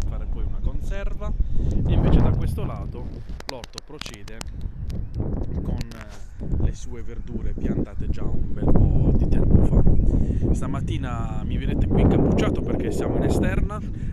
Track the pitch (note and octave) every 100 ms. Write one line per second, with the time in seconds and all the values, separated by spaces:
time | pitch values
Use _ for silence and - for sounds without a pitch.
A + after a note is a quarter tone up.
0 | - - - - - - - - - G3+
1 | G3+ - G#3 - - - - - - -
2 | E3+ F3 - - - - - G#2+ - -
3 | A#2+ - - - - B2+ - - - D3
4 | - G#2 G2+ A2+ - - - - - -
5 | - - - - - - - - - -
6 | - - - - - - - - - A#2+
7 | A2+ A#2 - G#2 - - - - - -
8 | - - - - - - - - - -
9 | - - - - - - - - - -
10 | - - - - - - C3 C#3 - D3
11 | C3 A#2 A2+ - - - - - - -
12 | - - - - - - - - A3 G3+
13 | - G3 - - F#3 G3 G3 G#3 - -
14 | -